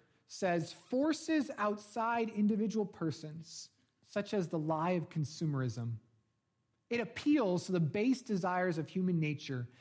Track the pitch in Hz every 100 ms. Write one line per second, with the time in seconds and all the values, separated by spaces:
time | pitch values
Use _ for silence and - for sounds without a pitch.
0 | _ _ _ - 190 170 160 - - 254
1 | 302 302 - 311 233 262 208 208 - 240
2 | 226 233 226 220 214 214 220 220 202 -
3 | 165 139 156 156 160 - - _ _ _
4 | _ 208 202 214 170 170 151 156 165 180
5 | 175 165 147 - 165 139 127 110 117 113
6 | _ _ _ _ _ _ _ _ _ 233
7 | 226 233 294 302 214 180 - 180 160 208
8 | 226 254 - 202 180 180 185 165 151 190
9 | 185 175 151 143 - 131 120 -